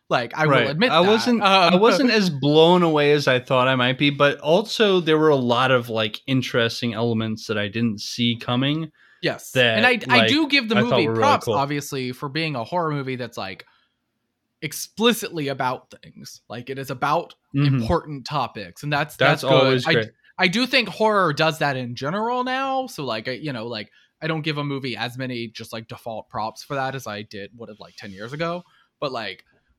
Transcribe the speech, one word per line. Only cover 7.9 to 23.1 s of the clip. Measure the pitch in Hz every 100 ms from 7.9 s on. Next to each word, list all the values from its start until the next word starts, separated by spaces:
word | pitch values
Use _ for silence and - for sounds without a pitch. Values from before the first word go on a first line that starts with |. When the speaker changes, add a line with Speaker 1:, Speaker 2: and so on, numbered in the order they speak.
| 101
Speaker 2:
see | - - 120 113
coming. | - 123 139 156 151 _ _ _
Speaker 1:
Yes. | 156 104 -
Speaker 2:
That, | 131 120 113
Speaker 1:
And | 247
I, | 240 -
I | -
Speaker 2:
like, | -
Speaker 1:
do | 294 285
give | 277 220
the | 226
Speaker 2:
I |
thought | 240
Speaker 1:
movie | - 113
Speaker 2:
were |
really | 113
Speaker 1:
props, | - 269 120
Speaker 2:
cool. |
Speaker 1:
obviously, | 107 143 147 139 139 127
for | 123 147
being | 151 160 131
a |
horror | 113 175 160
movie | 143 131 123
that's, | 117 117
like, | 95 92 - _ _ _ _ _ _ _ _ _
explicitly | 156 - - - 233 226 202 165 139
about | 135 127 131 - -
things. | - - - - -
Like, | 113 127
it | 135
is | 135
about | 131 147 165 - - _ 139
Speaker 2:
Mm-hmm. | 143 135
Speaker 1:
important | 113 170 156 139 117
topics, | 147 113 113 90 -
and | 147
that's, | 147 151 -
Speaker 2:
That's | 135 -
Speaker 1:
that's | 135
good. | 135 135
Speaker 2:
always | 127 139
Speaker 1:
I, |
Speaker 2:
great. | 117 107 _ _ -
Speaker 1:
I | 185
do | 214 254
think | 269 196
horror | - 220 208 170
does | 151 160 151
that | 143 131
in | 120 123
general | 139 202 226 247
now. | 254 262 269 262 262
So, | -
like, | 131